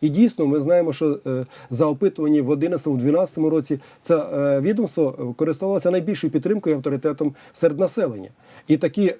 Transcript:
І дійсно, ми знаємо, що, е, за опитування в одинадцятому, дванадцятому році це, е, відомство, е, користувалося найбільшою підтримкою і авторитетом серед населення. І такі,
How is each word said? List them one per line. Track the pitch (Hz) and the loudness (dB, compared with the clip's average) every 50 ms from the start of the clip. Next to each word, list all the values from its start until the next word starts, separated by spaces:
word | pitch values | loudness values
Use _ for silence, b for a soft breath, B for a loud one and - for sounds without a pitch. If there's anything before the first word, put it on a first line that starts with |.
І | 151 156 | -2 0
дійсно, | 143 190 240 226 - - 160 | 4 4 4 4 4 0 0
ми | 139 143 151 | 0 2 0
знаємо, | 135 160 175 175 170 165 139 | 2 4 4 4 4 2 -2
що, | - 160 151 143 139 - 139 | 0 0 -2 -2 -2 -4 -6
е, | 131 131 123 B B B B B | -4 -4 -6 B B B B B
за | 127 117 156 | -2 0 0
опитування | 151 147 139 202 190 196 - 151 151 151 147 | 0 0 0 0 -2 0 0 0 2 2 2
в | 127 127 | 2 2
одинадцятому, | 147 139 156 175 180 147 - 156 139 123 | 0 0 0 -2 -2 -4 -2 -2 -2 0
дванадцятому | 123 143 151 175 190 - - 165 156 156 | 0 2 2 2 0 0 -2 -2 0 0
році | 160 156 131 - 143 135 B B B B | 0 0 -2 -2 -6 -6 B B B B
це, | - - 170 156 | 0 0 0 0
е, | 135 - - 143 143 143 139 139 | 0 -2 -4 -2 0 0 0 2
відомство, | 139 196 220 220 220 160 - 170 156 131 127 - | 2 0 0 0 -2 -2 0 0 -2 -2 -2 -4
е, | 131 123 120 - | -8 -8 -4 -2
користувалося | 156 160 147 - 185 196 196 180 - 175 | -2 -2 -2 -2 -2 -2 -2 0 0 0
найбільшою | 180 185 160 208 196 - - 151 | 0 0 0 -2 -4 -2 -4 -2
підтримкою | 143 151 - 180 214 208 - 170 151 | -2 -2 0 0 -2 -2 0 -2 -2
і | 135 | 0
авторитетом | 127 147 143 123 - 151 139 - 156 143 139 B B B B | -2 -4 -4 -2 -2 -4 -2 0 -2 -4 -4 B B B B
серед | - 170 165 147 143 | 0 0 0 2 2
населення. | 185 170 - 233 190 131 110 101 92 - - b b b b b b b | -2 -2 0 -2 -2 -2 -4 -8 -14 -16 -18 b b b b b b b
І | 156 151 | 2 2
такі, | 175 151 - 202 202 175 165 - | 2 -2 0 2 0 0 0 -2